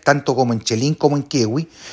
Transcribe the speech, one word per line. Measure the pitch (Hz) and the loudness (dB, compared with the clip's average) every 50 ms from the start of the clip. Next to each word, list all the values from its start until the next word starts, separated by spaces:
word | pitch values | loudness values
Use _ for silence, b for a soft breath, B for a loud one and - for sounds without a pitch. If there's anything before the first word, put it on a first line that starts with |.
| - | 0
tanto | 143 139 143 - - 127 | 2 2 2 0 0 0
como | 123 131 120 117 | 0 0 0 0
en | 113 | -2
Chelín | - - 113 110 127 147 160 | -2 -4 -2 -2 0 -2 0
como | - - 143 147 143 | 0 0 0 0 -2
en | 139 | -4
Kewi, | - - - 113 107 117 147 165 B B B B B | -4 -2 -2 0 0 -2 -4 -6 B B B B B